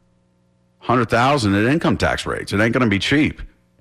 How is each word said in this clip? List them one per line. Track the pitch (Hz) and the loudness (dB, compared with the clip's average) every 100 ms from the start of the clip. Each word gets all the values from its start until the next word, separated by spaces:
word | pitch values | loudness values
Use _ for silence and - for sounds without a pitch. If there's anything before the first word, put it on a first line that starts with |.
| _ _ _ _ _ _ _ _ | _ _ _ _ _ _ _ _
hundred | - 127 110 | -2 0 2
thousand | 117 131 143 104 | 2 2 2 2
at | 98 113 | 2 2
income | 160 165 95 | 0 0 0
tax | 82 64 - | -2 -2 -4
rates. | - - | -8 -4
It | 101 | 0
ain't | 113 | 0
gonna | 127 120 | 2 0
be | 98 | 0
cheap. | - 143 269 - - _ _ _ | 0 2 0 -2 -14 _ _ _